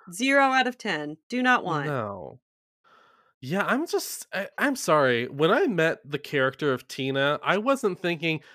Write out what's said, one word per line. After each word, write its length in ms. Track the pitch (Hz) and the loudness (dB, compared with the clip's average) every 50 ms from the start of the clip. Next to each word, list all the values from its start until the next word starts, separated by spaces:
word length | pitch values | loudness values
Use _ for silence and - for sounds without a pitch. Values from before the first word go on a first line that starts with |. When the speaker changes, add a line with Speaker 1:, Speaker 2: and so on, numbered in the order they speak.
| - - | -16 -18
Speaker 1:
Zero 340 | 170 190 254 269 277 277 269 | -8 -4 0 2 4 4 4
out 220 | 269 262 262 254 | 4 4 2 2
of 120 | 254 247 - | 0 -2 -4
ten. 400 | - 214 170 151 147 147 156 - _ _ | -6 -4 -4 -4 -4 -8 -10 -14 _ _
Do 140 | 240 247 254 | -4 0 2
not 220 | 254 247 - - | 4 4 2 2
want." 200 | 185 160 147 139 151 | 0 -2 -2 -2 -2
Speaker 2:
No. 520 | 143 127 110 101 101 95 78 62 - - _ _ _ _ _ _ _ _ _ _ _ _ _ _ _ _ _ _ _ _ | -2 -2 -4 -4 -6 -8 -12 -14 -16 -18 _ _ _ _ _ _ _ _ _ _ _ _ _ _ _ _ _ _ _ _
Yeah, 240 | - 127 165 196 190 | -8 -6 -4 -2 0
I'm 200 | 151 208 262 330 | 0 0 -2 -2
just, 400 | - - 381 - - - - - - - | -2 -2 -4 -4 -4 -10 -12 -12 -8 -8
I, 160 | 185 196 - - | -8 -8 -8 -4
I'm 200 | - 226 285 269 | -2 -2 0 0
sorry. 500 | - - - 156 151 139 127 120 117 123 - | -2 2 4 4 6 6 4 4 2 0 -4
When 220 | - 139 156 165 | -2 0 2 4
I 160 | 214 294 392 | 4 4 4
met 320 | 294 196 165 160 165 156 - _ 139 | 2 2 2 2 2 0 -2 _ -8
the 100 | 147 143 | -8 -8
character 540 | - - - 143 131 131 131 - 156 143 131 | -6 -4 0 0 2 0 0 0 0 0 0
of 140 | 123 - | -2 -4
Tina, 540 | - - - 131 135 135 135 139 143 147 - - | -10 -8 -6 -4 -2 0 0 2 0 0 0 0
I 160 | 139 170 202 | 0 0 0
wasn't 400 | 214 269 269 262 - 202 180 - | 2 0 0 0 0 -2 -2 -2
thinking, 400 | - 175 170 151 165 165 160 151 - - - | -4 -4 -4 -2 -2 -2 -2 -4 -6 -12 -20